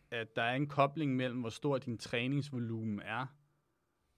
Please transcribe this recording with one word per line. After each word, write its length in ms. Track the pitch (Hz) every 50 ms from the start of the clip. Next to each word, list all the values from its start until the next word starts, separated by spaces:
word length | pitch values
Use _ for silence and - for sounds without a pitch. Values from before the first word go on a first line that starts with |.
| _ _
at 260 | 120 117 110 107 -
der 60 | 123
er 120 | 117 117 123
en 120 | 135 147 143
kobling 480 | 147 151 143 143 147 165 156 139 131
mellem, 240 | 127 127 120 117 127
hvor 100 | 120 113
stor 280 | 107 - - 147 139 127
din 200 | - - 117 104
træningsvolumen 1000 | - - - 120 120 127 139 143 139 147 135 123 120 113 113 110 110 113 104 101
er, 260 | - 98 110 120 131 131 - _ _ _ _ _ _ _ _ _ _ _ _ _ _ _ _